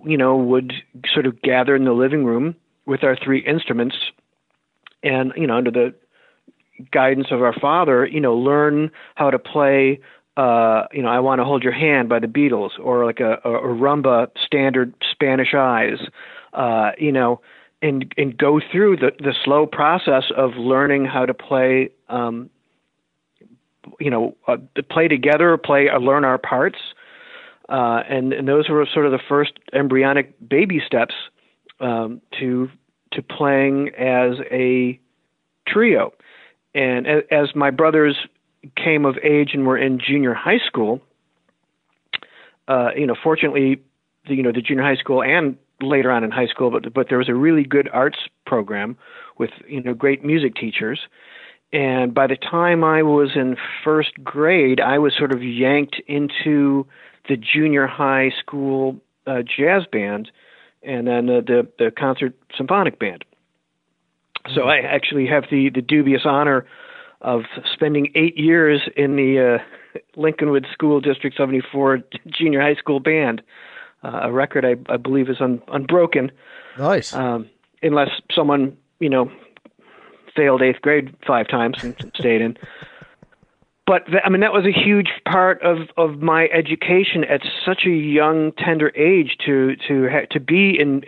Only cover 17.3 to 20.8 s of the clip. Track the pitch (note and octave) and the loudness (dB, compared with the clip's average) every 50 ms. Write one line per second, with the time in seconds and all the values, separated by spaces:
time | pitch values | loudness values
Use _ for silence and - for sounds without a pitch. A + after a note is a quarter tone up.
17.3 | A#2+ - _ - - - _ _ _ - - D3+ C#3 C3+ B2+ - - - C#3+ C#3 | 0 -2 _ -20 -20 -20 _ _ _ -4 -4 -2 -2 -2 -6 -6 -4 -4 -4 -4
18.3 | A#2 - D3+ C#3+ D3+ D3+ - - - F#3 G#3+ G#3 F#3 - B2+ C3+ - - C#3+ C#3 | -2 0 2 2 2 2 0 -2 0 2 4 4 4 4 2 0 0 -2 -4 -4
19.3 | B2 - - C3+ C#3+ D3+ D3+ D3 - - D3 D3+ E3+ F#3 - - C#3 C3 C3+ - | -4 -2 0 2 2 2 2 0 0 0 2 2 2 2 2 2 2 2 0 0
20.3 | C#3+ C#3 C3+ B2+ A#2 B2+ A#2 B2+ C3 C3 | -2 0 0 -2 -2 -4 -2 0 2 2